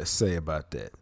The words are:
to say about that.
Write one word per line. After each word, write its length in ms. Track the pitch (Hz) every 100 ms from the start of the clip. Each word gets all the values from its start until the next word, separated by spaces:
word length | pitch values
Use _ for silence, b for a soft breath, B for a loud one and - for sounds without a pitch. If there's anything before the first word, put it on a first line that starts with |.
to 60 | 82
say 280 | - 101
about 380 | 85 80 78 -
that. 180 | 65 50 -